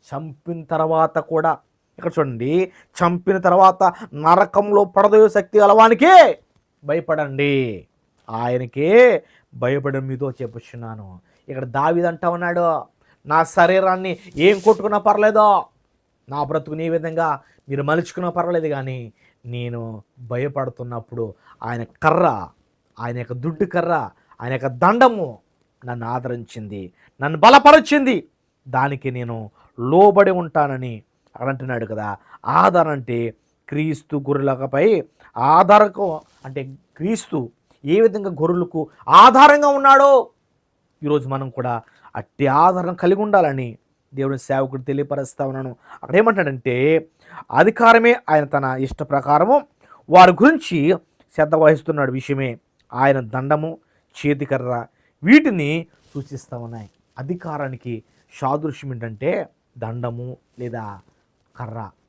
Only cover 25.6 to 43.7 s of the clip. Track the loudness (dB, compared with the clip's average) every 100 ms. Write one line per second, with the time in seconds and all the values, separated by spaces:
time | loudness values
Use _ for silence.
25.6 | _ _ -14 -10 -8 -8 -8 -10 -12 -16
26.6 | -14 -14 -14 _ _ _ -8 4 8 8
27.6 | 10 8 6 0 0 -2 -6 _ _ _
28.6 | -8 -4 -4 -4 -8 -8 -10 -10 -14 _
29.6 | _ -10 0 6 6 6 4 2 -4 -4
30.6 | -2 -4 -10 -14 _ _ _ -10 -8 -8
31.6 | -8 -8 -8 -10 -10 -12 _ -14 -2 2
32.6 | 4 4 0 -2 -6 -6 -6 -10 _ _
33.6 | -10 -6 -6 -8 -8 -8 -4 -4 -2 -4
34.6 | -4 0 0 0 -4 _ _ -4 2 4
35.6 | 6 6 4 0 -8 -8 _ _ -16 -14
36.6 | -14 -18 _ _ -6 -6 -6 -8 -8 _
37.6 | _ _ -2 2 2 0 -8 -4 -2 -2
38.6 | -4 -8 -10 _ 4 8 8 8 6 6
39.6 | 2 2 4 6 6 4 2 _ _ _
40.6 | _ _ _ _ -4 -4 -4 -8 -8 -8
41.6 | -8 -8 -10 _ _ -16 -16 _ -2 2
42.6 | 2 0 -6 -4 -2 -2 0 0 0 -4
43.6 | -10